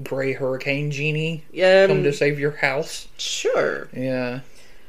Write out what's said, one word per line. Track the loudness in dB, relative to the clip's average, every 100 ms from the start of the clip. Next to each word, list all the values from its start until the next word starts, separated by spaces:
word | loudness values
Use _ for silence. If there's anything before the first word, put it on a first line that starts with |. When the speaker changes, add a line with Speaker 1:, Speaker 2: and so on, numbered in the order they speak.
Speaker 1:
gray | -8 -4 -2
hurricane | -2 -2 -2 -2 -2 -2
genie | -2 -2 -2 -2 -6 -8 2
Speaker 2:
Um, | 6 8 8
Speaker 1:
come | 6
to | 4
save | 4 2 2
your | 0
house. | 2 0 0 -4 -8 -12 -10
Speaker 2:
Sure. | -6 -2 0 2 2 -2 -6
Speaker 1:
Yeah. | -6 -2 -2 -2 -6 -12 -16 -16 -16